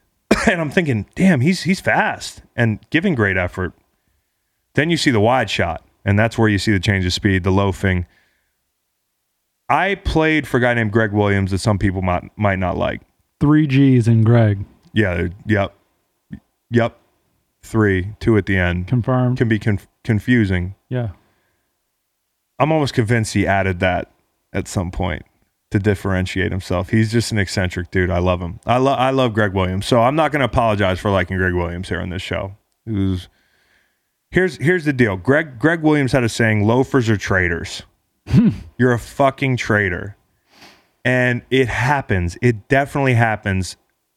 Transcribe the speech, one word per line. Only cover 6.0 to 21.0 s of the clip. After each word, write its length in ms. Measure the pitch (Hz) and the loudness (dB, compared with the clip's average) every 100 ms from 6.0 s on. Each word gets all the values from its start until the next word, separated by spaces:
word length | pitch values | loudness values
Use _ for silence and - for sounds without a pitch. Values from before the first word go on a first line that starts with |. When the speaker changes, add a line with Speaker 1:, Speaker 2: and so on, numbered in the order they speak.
Speaker 1:
and 140 | - 101 | 0 2
that's 200 | 113 - | 2 2
where 100 | 110 | 2
you 100 | 101 | 2
see 140 | - | 2
the 80 | 101 | 0
change 240 | 87 95 | 2 0
of 80 | 90 | 0
speed, 300 | - 104 95 | -2 -2 0
the 80 | 92 | 0
loafing. 560 | 95 98 90 98 90 82 _ _ _ _ _ _ _ _ _ _ _ _ _ _ _ - | 0 0 -2 -2 -2 -4 _ _ _ _ _ _ _ _ _ _ _ _ _ _ _ -2
I 260 | 139 185 196 | 0 0 -4
played 500 | - 160 160 156 135 | -2 0 2 0 0
for 100 | 127 | 0
a 40 | |
guy 120 | 123 | 0
named 200 | 120 110 | 0 0
Greg 200 | 110 110 | 0 0
Williams 380 | 104 104 98 95 | 2 2 2 0
that 80 | 95 | 0
some 200 | - 101 | 0 0
people 220 | 101 95 | 0 0
might, 300 | 92 87 - - | -2 -2 -4 -4
might 200 | 104 95 | -2 0
not 200 | 92 85 | -2 -2
like. 240 | 90 - - _ _ - | -4 -6 -12 _ _ -2
Speaker 2:
Three 280 | 143 151 156 | 2 4 4
G's 420 | 131 139 127 113 | 4 6 6 4
in 140 | 113 | 4
Greg. 420 | 110 117 110 98 98 _ _ | 6 6 4 2 -6 _ _
Speaker 1:
Yeah, 340 | 110 101 87 87 92 | -2 0 0 -4 -4
yep. 300 | - 104 98 - _ _ _ _ _ - _ _ - | 0 0 0 -6 _ _ _ _ _ -20 _ _ -4
Yep. 260 | 120 113 - _ _ _ _ _ _ | 0 0 -4 _ _ _ _ _ _
Three, 520 | - 113 104 92 95 107 | -6 0 2 2 -2 -4
two 200 | - 107 | 0 2
at 80 | 92 | 2
the 100 | 95 | 0
end. 320 | 90 87 90 | 0 -2 -2
Speaker 2:
Confirmed. 480 | 123 113 127 123 123 | -2 0 0 0 0
Speaker 1:
Can 100 | 120 | 0
be 120 | 110 | 0
conf-, 300 | 110 101 - _ | 0 -4 -6 _
confusing. 680 | - 107 - 123 101 92 90 95 - | -4 -2 2 2 2 0 -4 -10 -8
Speaker 2:
Yeah. 220 | 127 | -6